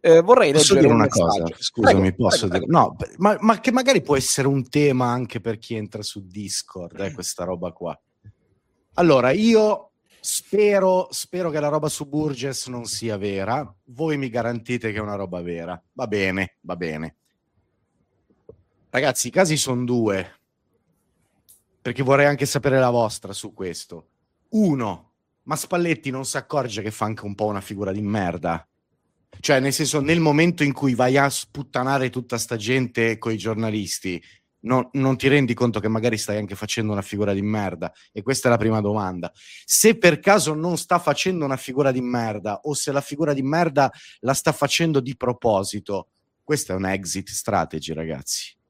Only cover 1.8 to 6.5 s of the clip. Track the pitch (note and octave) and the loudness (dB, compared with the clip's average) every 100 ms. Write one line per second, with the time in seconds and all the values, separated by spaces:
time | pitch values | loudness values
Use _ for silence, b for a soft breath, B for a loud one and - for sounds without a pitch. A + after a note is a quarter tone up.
1.8 | G#2+ G2 F#2+ F#2 A2 - G2+ F2 E2+ E3 | 4 6 4 2 0 2 0 -2 2 4
2.8 | A2+ - - - G3 G#3 G#3+ A3 - B3 | 4 0 -14 0 2 2 2 2 2 0
3.8 | B3+ A#3+ - C#3 - - C3+ C#3 B2 D3 | 2 2 2 0 0 0 2 0 0 2
4.8 | D3 B2+ B2 A#2+ A#2+ A2+ A#2 A2 - A2+ | 2 2 0 -2 -4 -6 -6 -8 -6 -8
5.8 | G#2 G#2+ G#2 G#2+ F#2+ F#2+ G2 | -8 -10 -12 -12 -14 -12 -8